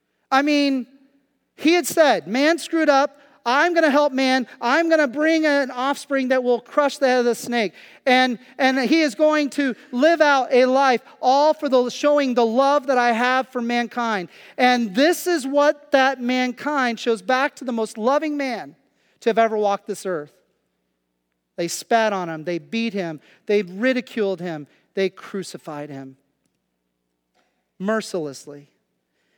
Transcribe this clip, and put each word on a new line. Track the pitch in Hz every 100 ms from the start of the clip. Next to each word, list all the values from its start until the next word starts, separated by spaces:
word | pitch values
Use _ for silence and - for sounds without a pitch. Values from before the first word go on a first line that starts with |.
| _ _ -
I | 262
mean, | 285 294 285 262 233 _ _ _ _ _ _
he | - 302
had | 349 262
said, | 339 294 190 -
"Man | 247 294 339
screwed | - 330 302
up. | 269 277 - _ _ 233
I'm | 269 349
gonna | 330 311
help | 277 294
man. | 262 262 262 - -
I'm | 240 302 330
gonna | 311 285
bring | 262 311 320 311
an | 285 262
offspring | 254 269 277 - 269 254
that | 262
will | 247 233
crush | - - 277 -
the | 262
head | 254
of |
the | 240
snake. | 226 - 240 196 - - -
And, | 269 254 254 226 - -
and | 269 262
he | 233 320
is | 302
going | - 302 302 285
to | - 277 208 -
live | 247 311 330
out | 294 277 247
a | 247 254
life | 262 277 233 - -
all | 247 262 302
for | 302 294
the, | 254 247
showing | - 294 294 269
the | 240
love | 226 240 277 285 269
that | 247
I | 240
have | 226 247 262 -
for | 247
mankind." | 233 240 233 240 233 202 175 - - -
And | 254 247 226
this | 190 311 349 359
is | 339 269
what | 285 294 294 -
that | 269 269 254
mankind | 240 254 254 240 285 294 247 226
shows | 247 220
back | 185 254 285 -
to |
the | 254
most | 233 220 220
loving | 226 285 311 294
man | 269 214 143 - _ _ _ _
to | 226
have | 214
ever | 226 214
walked | 208 196 -
this | 196 196
earth. | 165 147 _ _ _ _ _ _ _ _ _ _ _ _ -
They | 170
spat | - - 226 220
on | 196 170
him. | 160
They | 156 170
beat | 147 226 233
him. | 196 170 151 _ _ -
They | 208
ridiculed | 175 190 254 254 247 226 196 175
him. | 180 156 143 _ _
They | 196 190
crucified | - - 196 180 135 - 147 147
him | 135 135 131 _ _ _ _ _ _ _ _ _ _ _ _ _ _ _ -
mercilessly. | 196 220 208 185 151 131 - 143 143 _ _ _ _ _ _